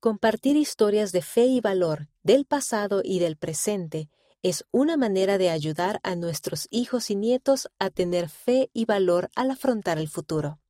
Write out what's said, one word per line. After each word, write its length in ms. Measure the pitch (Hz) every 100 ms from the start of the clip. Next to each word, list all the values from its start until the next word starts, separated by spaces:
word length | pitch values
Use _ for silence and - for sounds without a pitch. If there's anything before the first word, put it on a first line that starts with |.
Compartir 560 | 233 214 226 220 262 285
historias 560 | 294 - 208 208 208
de 80 | 180
fe 240 | 175 - 240
y 160 | 254
valor 480 | 226 190 175 151 151 _
del 220 | 165 254 277
pasado 560 | 285 - 220 208 196 -
y 140 | 185
del 180 | 170 156
presente 720 | - 156 - 208 165 156 156 _ _ _
es 240 | 185 170 -
una 260 | 233 294 330
manera 400 | 240 190 190 202
de 140 | 185
ayudar 500 | 165 151 156 180 214
a 120 | - 175
nuestros 520 | 170 156 - 156 -
hijos 380 | 220 247 247 -
y 60 | 202
nietos 540 | 220 254 - 269 - _
a 120 | 190
tener 360 | - 180 175 170
fe 420 | - - 254 262
y 120 | - 226
valor 440 | 208 185 175 185 -
al 160 | 262
afrontar 460 | 262 - 226 196 160
el 100 | 156
futuro. 500 | - 151 156 147 151 _